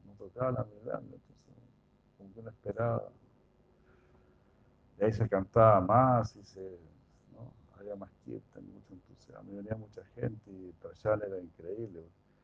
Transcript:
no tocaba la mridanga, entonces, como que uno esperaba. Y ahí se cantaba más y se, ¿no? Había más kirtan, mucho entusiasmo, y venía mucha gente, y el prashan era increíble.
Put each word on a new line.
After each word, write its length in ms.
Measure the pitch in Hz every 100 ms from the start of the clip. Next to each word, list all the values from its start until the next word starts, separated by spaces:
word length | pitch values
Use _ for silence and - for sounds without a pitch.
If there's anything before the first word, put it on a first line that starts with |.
no 80 | 101 101
tocaba 340 | 98 120 127
la 120 | 123
mridanga, 500 | - 104 117 - -
entonces, 400 | - - - _ - - _ _ _ _ -
como 140 | 98
que 60 | 110
uno 100 | 113
esperaba. 580 | 113 101 104 117 113 104 - - _ _ _ _ _ _ _ _ _ _ _ _ _ _ _ _ -
Y 60 |
ahí 80 | 107
se 160 | 110 110
cantaba 520 | 95 98 117 110 101
más 560 | 92 117 131 120 107 104
y 80 |
se, 340 | 101 95 95 87 80 - _ _ -
¿no? 200 | 101 120 - - 92
Había 180 | 101 101
más 140 | 95 _
kirtan, 420 | 127 110 - 98 95
mucho 200 | 101 98
entusiasmo, 580 | 92 - - - 104 101
y 40 | 101
venía 200 | 104 110
mucha 280 | 107 92 -
gente, 360 | 120 120 110 101
y 140 | 95 92
el 80 |
prashan 480 | 82 85 85 107 104
era 160 | 101 95
increíble. 640 | 85 - 85 107 110 85 82 _ _ _